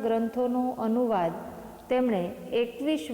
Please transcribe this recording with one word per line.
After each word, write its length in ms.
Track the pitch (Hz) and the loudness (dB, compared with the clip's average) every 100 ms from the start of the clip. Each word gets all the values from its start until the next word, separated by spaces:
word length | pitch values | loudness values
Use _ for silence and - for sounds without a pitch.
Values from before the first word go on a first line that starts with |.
ગ્રંથોનો 680 | 226 226 226 240 247 247 254 | 0 2 2 0 2 2 0
અનુવાદ 600 | 254 220 233 240 202 170 175 - - - - - | 0 0 2 2 2 2 -2 -8 -12 -14 -16 0
તેમણે 360 | 254 254 202 175 - - | 2 4 2 0 -6 -2
એકવીસ 560 | 233 240 - 285 311 - | 0 0 -2 0 0 0